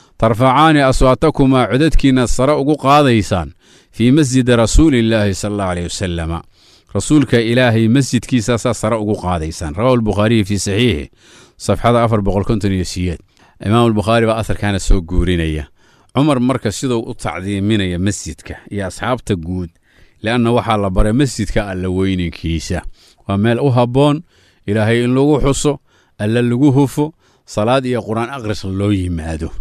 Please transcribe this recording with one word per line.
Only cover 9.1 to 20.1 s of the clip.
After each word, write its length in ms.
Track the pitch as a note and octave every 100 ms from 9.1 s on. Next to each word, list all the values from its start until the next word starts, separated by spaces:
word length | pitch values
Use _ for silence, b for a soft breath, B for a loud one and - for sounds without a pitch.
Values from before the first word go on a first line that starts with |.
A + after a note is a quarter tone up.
| G#2
qaadaysaan. 580 | F2+ F2+ D#2 E2 D#2+
Rawaahu 200 | D2 B2 B2
al-Bukhaari 480 | A2 G2 G#2+ A#2
fii 140 | G2 G#2
saxiihi, 520 | G2+ G2 B2 D2+ C#2 b b b b _
safxada 460 | - G2 A#2 A#2+
afar 160 | A#2 A2
boqol 220 | G2 G2
konton 280 | F#2+ A2+ G2+
iyo 120 | F#2+
sideed. 340 | F2 - F2+ E2 _ b b b F#2+
Imaam 200 | A#2 A#2+
al-Bukhaari 400 | G#2+ G2+ A#2 A2+
baa 100 | A2
asarkaana 420 | G#2 - G#2 G2
soo 220 | - G2
guurinaya. 640 | E2 F2 F2 F2 D#2+ D2+ D2 b b b b
Cumar 260 | - D3+ C3
marka 320 | B2 B2+ A2
siduu 280 | - C3+ A#2
u 140 | -
tacdiiminaya 840 | A#2+ A2+ E2+ F#2 G2+ G2+ A2 F#2+ F2
masjidka 560 | G2 G2 - - - - -
iyo 160 | G#2 F#2+
asxaabta 500 | - A#2 B2+ - G2
guud, 340 | D#2+ F#2 E2+ - b b b